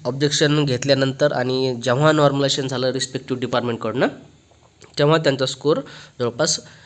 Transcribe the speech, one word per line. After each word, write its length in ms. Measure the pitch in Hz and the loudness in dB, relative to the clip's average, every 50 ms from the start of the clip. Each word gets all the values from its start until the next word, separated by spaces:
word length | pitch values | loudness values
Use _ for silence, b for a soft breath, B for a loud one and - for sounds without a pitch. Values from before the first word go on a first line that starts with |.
| - | -6
ऑब्जेक्शन 600 | 151 139 135 147 143 147 - 156 147 147 151 147 | -6 -4 0 0 0 2 2 2 2 2 2 2
घेतल्यानंतर 640 | 143 123 120 120 139 139 131 135 135 131 135 147 147 | 0 0 -2 2 2 2 2 2 0 0 0 0 0
आणि 480 | 135 131 123 127 127 131 131 131 127 120 117 | 2 0 -2 -2 0 0 0 -2 -2 -2 0
जेव्हा 280 | 127 120 135 147 156 | 0 0 2 4 4
नॉर्मलायझेशन 560 | 151 151 147 143 135 139 139 135 - - 135 131 | 4 4 4 4 4 2 0 0 0 -2 -4 -4
झालं 240 | 135 123 131 131 | -4 -2 -2 -2
रिस्पेक्टिव्ह 500 | 127 131 127 - - 131 - - 131 120 | -2 -4 -6 -6 -8 -10 -6 -6 -6 -4
डिपार्टमेंटकडनं, 680 | 123 117 123 123 117 120 117 113 - 110 104 120 175 277 - - - - - _ _ _ _ _ _ _ _ _ - - _ - | -4 -2 -2 -2 -2 -2 -4 -4 -4 -4 0 0 0 0 -2 -6 -16 -20 -20 _ _ _ _ _ _ _ _ _ -20 -14 _ 0
तेव्हा 180 | 147 147 156 160 | 2 4 4 4
त्यांचा 280 | 160 151 135 135 135 | 2 0 0 0 -2
स्कोअर 340 | 127 - - - 143 160 254 277 B B B B B B _ | -4 -4 -4 0 0 0 0 -2 B B B B B B _
जवळपास, 400 | 123 117 117 120 156 160 - - B B B B B | -4 -4 -2 -2 -2 -2 -2 -4 B B B B B